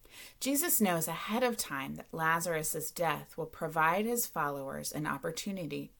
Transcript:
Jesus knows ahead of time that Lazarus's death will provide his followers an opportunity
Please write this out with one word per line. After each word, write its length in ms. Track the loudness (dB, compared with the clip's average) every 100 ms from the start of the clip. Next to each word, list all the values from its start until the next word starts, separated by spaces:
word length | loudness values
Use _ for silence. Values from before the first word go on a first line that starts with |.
| -20 -18 -18 -4
Jesus 380 | 0 2 4 4
knows 300 | 4 4 0
ahead 340 | -4 -2 2
of 140 | 2 0
time 380 | -4 -4 -4
that 180 | -8 -8
Lazarus's 800 | 0 2 4 2 0 0 -2 -4
death 440 | 0 0 0 -4 -8
will 80 | -8
provide 580 | -4 -2 4 4 4
his 220 | 2 0 0
followers 680 | 0 0 0 -4 -6 -6
an 140 | -4 -2
opportunity 880 | -2 -4 -4 -4 -4 -4 -6 -8